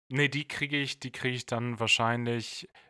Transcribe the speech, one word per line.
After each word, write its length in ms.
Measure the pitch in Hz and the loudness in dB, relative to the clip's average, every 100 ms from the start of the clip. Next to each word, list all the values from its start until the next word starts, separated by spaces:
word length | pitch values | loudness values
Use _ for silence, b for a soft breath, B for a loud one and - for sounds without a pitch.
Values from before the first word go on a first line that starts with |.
| - | -4
nee, 180 | 131 143 | 2 2
die 200 | 135 147 | 2 -4
kriege 300 | - 143 147 | -4 -2 0
ich, 220 | 135 - | -2 -4
die 120 | 127 | -8
kriege 240 | - 127 123 | -4 -2 -2
ich 120 | - | -2
dann 320 | 117 120 113 | -2 -2 0
wahrscheinlich, 880 | 113 - 117 120 120 117 110 - - b | 2 4 4 2 2 0 -2 -10 -14 b